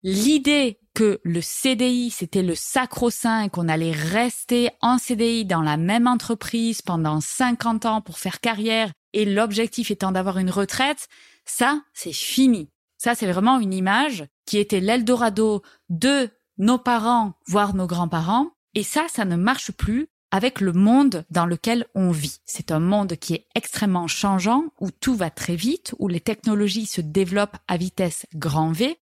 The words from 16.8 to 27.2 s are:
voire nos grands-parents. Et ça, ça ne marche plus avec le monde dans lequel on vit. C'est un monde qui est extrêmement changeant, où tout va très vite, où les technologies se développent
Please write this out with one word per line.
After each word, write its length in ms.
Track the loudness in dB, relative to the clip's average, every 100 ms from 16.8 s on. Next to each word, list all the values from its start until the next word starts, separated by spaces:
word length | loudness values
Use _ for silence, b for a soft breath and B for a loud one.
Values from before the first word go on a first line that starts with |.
| 2 0 2 2 0 -6 -2
voire 260 | 0 2
nos 140 | 0 -2
grands-parents. 640 | 0 0 0 0 0 0 _ _
Et 100 | -4
ça, 220 | -2 -2 -2
ça 120 | -2
ne 100 | 0
marche 380 | 2 2 0 -4
plus 340 | -6 -2 -2 -4 _ _
avec 280 | 0 0 0
le 120 | 0
monde 520 | 4 6 6 6 2 -4
dans 160 | 0 0
lequel 400 | 0 0 -2 -2
on 160 | 0 0
vit. 280 | 0 -4 -10
C'est 280 | -14 -12 -2
un 80 | 0
monde 340 | 2 2 0
qui 200 | -6 -4
est 120 | -6 _
extrêmement 540 | -6 -6 -2 0 0 -2
changeant, 560 | -2 0 0 2 0 0 _
où 100 | -10
tout 240 | -4 -2
va 160 | 0 -2
très 240 | -4 -6
vite, 400 | -2 -2 -2 -6 -6
où 80 | -4
les 120 | -2
technologies 640 | -4 -2 0 0 0 -2
se 160 | -6 -6
développent 560 | -2 0